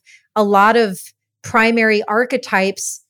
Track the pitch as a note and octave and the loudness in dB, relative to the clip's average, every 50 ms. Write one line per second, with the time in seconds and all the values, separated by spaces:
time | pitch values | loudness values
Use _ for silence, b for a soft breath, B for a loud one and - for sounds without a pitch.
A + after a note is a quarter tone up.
0 | _ b b b b b b G#3+ G#3+ G3+ G3+ G3 G3+ G#3+ A3+ A#3+ A#3 G3+ F#3 - | _ b b b b b b -2 0 2 4 4 4 4 4 2 0 0 -2 -8
1 | - - _ _ _ _ _ _ - - - A#3 A3+ A3+ A#3 A#3 A3 A3 G#3+ G#3 | -12 -18 _ _ _ _ _ _ -10 -4 0 2 2 2 2 2 2 2 0 0
2 | - - G#3 A3+ B3 B3 C#4 B3 B3+ - - F#3+ F#3+ G3 G3 - - - - - | -2 -2 -2 -2 -2 -2 -4 -6 -4 -2 -2 -2 0 -2 -4 -6 -8 -12 -12 -14
3 | _ | _